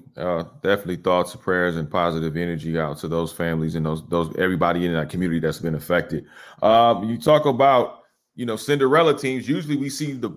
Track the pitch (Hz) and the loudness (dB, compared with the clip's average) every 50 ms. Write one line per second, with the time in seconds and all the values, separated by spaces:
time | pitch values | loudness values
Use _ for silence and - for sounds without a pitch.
0 | - - - - 87 90 87 82 82 - - - - 95 101 101 - 87 90 78 | -14 -16 -10 -6 -4 -2 -2 -2 -4 -8 -10 -4 0 0 0 0 -2 -4 -8 -2
1 | - 92 90 90 87 - - - - 95 90 90 90 87 82 82 78 76 - 90 | 0 2 2 2 2 0 -6 -6 -2 0 0 2 2 0 0 -2 -4 -4 -2 0
2 | 85 87 80 80 80 82 76 85 87 87 85 78 78 82 82 82 80 73 71 - | 0 0 0 -2 -2 -4 -2 -4 -4 -4 -4 -6 -6 -4 -4 -2 -2 -4 -6 -8
3 | - 78 82 82 85 80 - - 85 85 82 80 80 80 82 82 78 78 80 80 | -6 -4 -2 -2 -2 -4 -4 -4 -4 -2 -2 -2 -2 -2 -2 -4 -2 -4 -4 -6
4 | - - 87 85 82 78 - - 90 92 92 80 87 85 87 87 90 87 82 80 | -4 -2 -2 -2 -2 -2 -2 -2 0 0 2 2 2 2 2 0 0 0 0 -2
5 | 73 73 - 90 92 85 82 82 80 78 78 - 82 82 78 76 - - 87 90 | -4 -4 -4 -2 -2 -2 0 0 -2 -2 -2 -4 -4 -4 -4 -4 -2 0 0 0
6 | - - 82 73 - - - - - - - - - 107 113 117 117 117 113 92 | 0 -2 -6 -8 -8 -12 -18 -20 -20 -20 -4 0 4 4 6 6 6 4 4 2
7 | 104 113 117 - - 151 151 147 147 143 123 117 135 139 131 120 113 - - - | -2 -4 -6 -2 2 4 4 4 4 2 2 4 4 6 6 4 2 0 -4 -14
8 | _ _ _ _ _ _ _ - 123 117 107 107 - 135 147 143 135 131 143 165 | _ _ _ _ _ _ _ -8 -6 -6 -6 -4 -2 -2 2 2 4 4 4 6
9 | 170 156 143 - - 131 131 123 - 123 151 180 156 147 147 131 139 139 139 - | 4 4 2 2 -2 -4 -4 -4 -2 -2 -2 -2 -2 -2 -2 -2 -2 -4 -6 -6
10 | 156 143 135 123 120 101 78 | -6 -6 -6 -6 -6 -8 -6